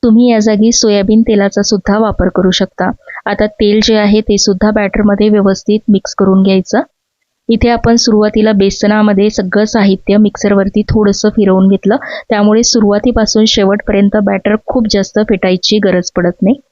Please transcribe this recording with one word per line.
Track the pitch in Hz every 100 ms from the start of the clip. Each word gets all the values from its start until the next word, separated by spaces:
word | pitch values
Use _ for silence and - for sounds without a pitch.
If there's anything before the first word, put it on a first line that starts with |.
तुम्ही | 247 220 247
या | 226
जागी | 214 208 220
सोयाबीन | 233 226 208 196 220
तेलाचा | 226 214 196 202
सुद्धा | 202 202 - 202
वापर | 220 190 185
करू | 180 185
शकता. | 185 190 - 185 - - - -
आता | 202 214
तेल | 208 208 214
जे | 214 214
आहे | 208 214
ते | 214 202
सुद्धा | - 190 208
बॅटरमध्ये | 214 202 202 208 202 214
व्यवस्थित | 208 196 190 - 214 -
मिक्स | 196 -
करून | - 190 190
घ्यायचं. | 190 190 185 220 - _ _ _ _ _ -
इथे | 226 240
आपण | 233 226 233
सुरुवातीला | - 214 214 214 214
बेसनामध्ये | 208 196 - 208 214 214 196 208
सगळं | 214 190 202 214
साहित्य | 233 202 190 - 202
मिक्सरवरती | 208 - 202 196 196 208
थोडंसं | 214 226 208 202 214
फिरवून | 214 196 185 190
घेतलं, | 196 196 247 - - -
त्यामुळे | 214 208 214
सुरुवातीपासून | 233 240 214 202 247 233 214 220 220
शेवटपर्यंत | - 196 202 - 196 202 214
बॅटर | 208 196 208 214 -
खूप | 262 220
जास्त | 202 190 214
फेटायची | 214 196 185 185 - 214
गरज | 202 180 175
पडत | - 175 180
नाही. | 190 277 _